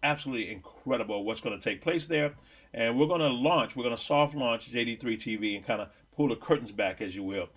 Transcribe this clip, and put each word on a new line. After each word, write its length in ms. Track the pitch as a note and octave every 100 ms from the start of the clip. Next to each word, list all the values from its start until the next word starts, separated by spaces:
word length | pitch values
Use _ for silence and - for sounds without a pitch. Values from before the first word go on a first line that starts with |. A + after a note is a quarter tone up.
absolutely 480 | D3 D3 C#3 A#2+ G#2
incredible 760 | G2+ - - C3 B2 G#2 G2+
what's 180 | G#2 A2+
gonna 180 | A#2 G2
take 220 | A2+ G2
place 240 | E3 E3+ D#3
there. 260 | D3+ D3 - - - -
And 240 | A#2+ A#2 B2
we're 80 | D#3
gonna 220 | E3+ D3
launch, 480 | A#2+ D3 E3 A2+ C3
we're 80 |
gonna 120 | A#2+ A#2
soft 380 | - D3 D3
launch 360 | D3 B2 A#2 -
J 140 | A#2+
D 120 | A#2 A2+
three 200 | B2 A2
T 200 | A2+ G#2+
V 200 | G#2 G2+
and 100 | -
kinda 240 | G#2+ G2+ - _
pull 140 | - C#3+
the 80 | A2+
curtains 340 | - C#3+ A2+
back, 300 | G2+ G2 F#2
as 160 | G2 F#2+
you 60 |
will. 260 | F#2+ G2 E2+